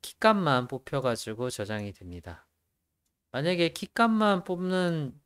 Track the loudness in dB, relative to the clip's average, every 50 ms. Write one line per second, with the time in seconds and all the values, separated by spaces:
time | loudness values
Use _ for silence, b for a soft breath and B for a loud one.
0 | -14 -16 -10 _ 4 4 4 6 4 2 2 2 2 -2 -8 -10 _ -4 -4 0
1 | 0 0 0 0 -4 -8 -6 -6 -6 -6 -4 -6 -6 -4 -4 -6 -6 -8 -10 _
2 | -14 -14 -14 -12 -12 -14 -16 -16 _ _ _ _ _ _ _ _ _ _ _ _
3 | _ _ _ _ _ _ -6 -2 0 0 2 2 2 0 0 -4 -10 -6 _ 2
4 | 4 4 4 4 4 4 4 2 0 -4 -4 -4 -2 0 0 2 2 2 0 0
5 | -2 -4 -8 -12 _